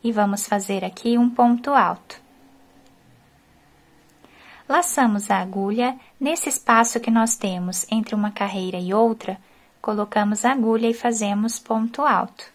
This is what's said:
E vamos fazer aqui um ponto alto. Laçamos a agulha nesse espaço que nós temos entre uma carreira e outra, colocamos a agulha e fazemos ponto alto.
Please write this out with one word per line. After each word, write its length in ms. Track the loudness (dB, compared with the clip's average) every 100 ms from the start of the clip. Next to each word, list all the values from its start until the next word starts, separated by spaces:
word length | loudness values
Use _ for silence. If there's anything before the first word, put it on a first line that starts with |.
E 80 | -2
vamos 380 | 0 0 0 -2
fazer 380 | -4 -2 -6 -6
aqui 320 | -6 0 2
um 120 | 2
ponto 440 | 4 4 4 2
alto. 480 | 2 2 -2 _ -20 _ _ _ _ _ _ _ _ _ _ _ _ _ _ _ _ _ _ _ _ -20 -20 -20 -20 0
Laçamos 600 | 2 2 2 2 2 0
a 100 | -2
agulha 600 | 0 -4 -2 0 -2 -4 -16 _
nesse 300 | -4 -2 -4
espaço 540 | -4 2 4 4 0
que 100 | 0
nós 240 | 2 2 -2
temos 500 | -4 -4 -6 -6 -4
entre 240 | -4 -2 -2
uma 160 | -4
carreira 460 | -2 -4 -4 -6 -6
e 160 | -2
outra, 440 | 2 2 0 -8 -10 _ _ _ _
colocamos 640 | -6 -4 0 0 0 0 0
a 80 |
agulha 340 | 2 2 2 0
e 60 |
fazemos 680 | 0 -2 -2 -2 -2 -2 -4
ponto 440 | -4 -2 -2 0
alto. 420 | 2 2 0 -10 -20